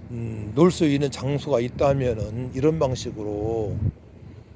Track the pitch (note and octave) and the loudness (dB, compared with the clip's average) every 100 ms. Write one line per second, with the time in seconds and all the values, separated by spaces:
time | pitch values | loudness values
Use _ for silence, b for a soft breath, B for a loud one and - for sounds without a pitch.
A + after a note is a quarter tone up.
0 | - A#2 A#2 A2 G#2+ A2+ F3 - D#3+ C#3 | -12 -8 -6 -6 -4 4 6 6 2 2
1 | C#3+ - C3 C#3+ C#3+ B2+ B2 - C#3+ C#3 | 0 -2 -2 -2 0 0 0 2 2 2
2 | B2 A2 G#2 A2 B2+ B2+ D3 D#3+ C#3 B2 | 0 -2 -4 -6 -6 0 2 2 0 -2
3 | B2 A2+ G#2+ G#2 G#2+ A2+ G#2 F#2 - - | -6 -6 -4 -2 -2 -2 -2 -2 -2 -4
4 | - - - - - | -12 -20 -20 -20 -20